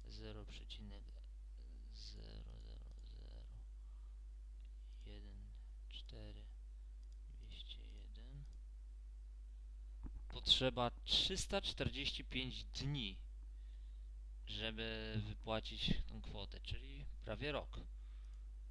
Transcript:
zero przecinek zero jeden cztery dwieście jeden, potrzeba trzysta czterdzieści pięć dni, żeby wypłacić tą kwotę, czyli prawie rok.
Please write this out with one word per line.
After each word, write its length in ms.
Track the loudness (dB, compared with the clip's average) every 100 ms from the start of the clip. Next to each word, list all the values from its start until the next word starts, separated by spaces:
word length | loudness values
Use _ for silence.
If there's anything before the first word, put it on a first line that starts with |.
| -6
zero 380 | -4 -4 -4 -4
przecinek 580 | -6 -6 -4 -4 -6 -6 -8 -8 -8 -8 -8 -8 -8 -6
zero 680 | -6 -6 -6 -6 -6 -6 -6 -6 -6 -6 -6 -6 -6 -6 -6 -6 -6 -6 -6 -6 -6 -6 -6 -8 -8 -8 -8 -8 -8 -6 -6 -6
jeden 460 | -6 -6 -6 -6 -8 -8 -8 -6
cztery 540 | -6 -6 -6 -6 -6 -6 -8 -8 -8 -8 -8 -8 -8 -6
dwieście 500 | -6 -6 -6 -4 -6
jeden, 640 | -6 -6 -6 -6 -6 -6 -6 -6 -8 -8 -8 -8 -8 -8 -8 -8 -8 -6 -6 -6 -6 -4 -4 -4 -2
potrzeba 640 | 0 8 10 10 10 6 6 6
trzysta 560 | 6 8 6 6 6
czterdzieści 640 | 4 4 4 6 2 2 2
pięć 380 | 4 4 2
dni, 540 | -2 2 4 6 4 0 -4 -6 -6 -6 -6 -6 -6 -6 -6 -6 -6 -6 -2
żeby 680 | 0 2 2 0 0 2 2 2
wypłacić 680 | 0 4 4 4 2 6 8 6
tą 140 | 0
kwotę, 380 | -2 -2 -2 -4
czyli 460 | -2 -2 -2 -4 -4 -4
prawie 300 | -2 0 2
rok. 280 | 2 0 -4 -4 -6 -6 -6 -6 -6 -6 -6 -6